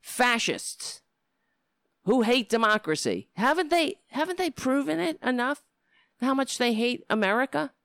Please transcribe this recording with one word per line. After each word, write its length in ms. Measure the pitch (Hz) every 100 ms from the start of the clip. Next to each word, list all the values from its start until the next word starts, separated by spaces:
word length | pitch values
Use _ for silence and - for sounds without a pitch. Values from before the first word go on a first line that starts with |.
fascists 1000 | - - 247 233 - 117 - - - - _ _ _ _ _ _ _ _ _ _
who 200 | - 254
hate 260 | 226 240 226
democracy? 800 | 226 220 214 - 151 - 90 -
Haven't 360 | - 233 320 311
they, 300 | 339 302 - _
haven't 300 | 262 330 359
they 120 | 359
proven 500 | - 254 269 285 320
it 180 | 339 311
enough? 400 | 247 247 247 285 _ _ _ _ _ _
How 140 | 247
much 240 | 269 269 -
they 160 | 240
hate 320 | 220 240 247 -
America? 640 | 220 196 220 269 294 294 _